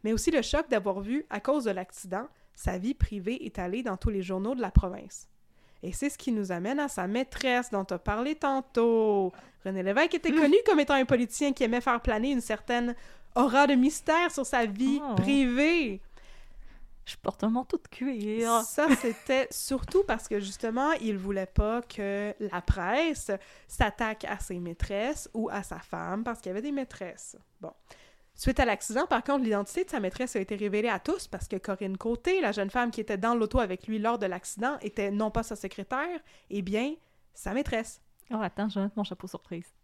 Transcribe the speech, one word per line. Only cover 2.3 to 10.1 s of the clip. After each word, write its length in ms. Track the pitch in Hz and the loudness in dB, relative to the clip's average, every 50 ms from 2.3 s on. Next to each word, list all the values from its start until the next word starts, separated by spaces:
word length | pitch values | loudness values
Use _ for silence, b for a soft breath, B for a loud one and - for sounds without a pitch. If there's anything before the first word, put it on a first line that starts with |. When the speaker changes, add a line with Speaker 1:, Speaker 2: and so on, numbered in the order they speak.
| b b b b b | b b b b b
Speaker 1:
sa 240 | - - - 180 180 | -6 -4 -4 -4 -2
vie 160 | 185 240 277 | -2 -4 2
privée 500 | _ - - 214 202 175 208 247 - - | _ 0 0 0 -6 -4 -4 -4 -4 -6
étalée 360 | 220 - - 180 180 185 247 | -10 -6 -6 -4 -4 -4 -2
dans 140 | 247 240 190 | -2 -4 -4
tous 140 | 185 - 233 | -2 -2 -2
les 120 | 214 196 | 0 0
journaux 320 | 185 180 190 185 196 220 269 | -2 -2 -2 -2 -2 -2 -2
de 60 | 247 | -2
la 80 | 226 185 | -4 6
province. 580 | - - - 180 190 - - 196 - - - - - _ b b b b b b b b | 6 6 6 6 -8 -10 -14 -16 -16 -18 -20 -20 -20 _ b b b b b b b b
Et 100 | - 175 | -10 -8
c'est 160 | 185 - 277 285 | -6 -4 -4 -4
ce 60 | - - | -4 -4
qui 140 | - 269 | -4 -2
nous 200 | 233 214 202 185 | -2 -2 -2 -4
amène 280 | 180 170 180 214 269 294 | -4 -4 -2 -2 -2 -2
à 80 | 294 277 | -2 -4
sa 180 | - - 180 | -4 -4 -4
maîtresse 640 | 185 208 247 269 - - - - 262 247 247 247 - | -2 -2 -2 -2 -4 -6 -2 0 2 2 2 0 -2
dont 140 | - 196 190 | -4 -4 -2
t'as 140 | - 190 170 | -2 -6 -4
parlé 360 | _ - 208 220 247 285 311 | _ -2 -2 0 -2 -2 -2
tantôt. 960 | 302 - 277 269 262 254 - _ 240 233 233 226 226 220 214 208 202 190 180 B B B B B B - | -2 0 0 0 0 -2 0 _ 4 4 6 4 4 4 4 4 4 2 0 B B B B B B -8
René 180 | 190 190 190 | -6 -4 -2
Lévesque 320 | 185 190 202 262 320 330 | 0 2 4 4 4 2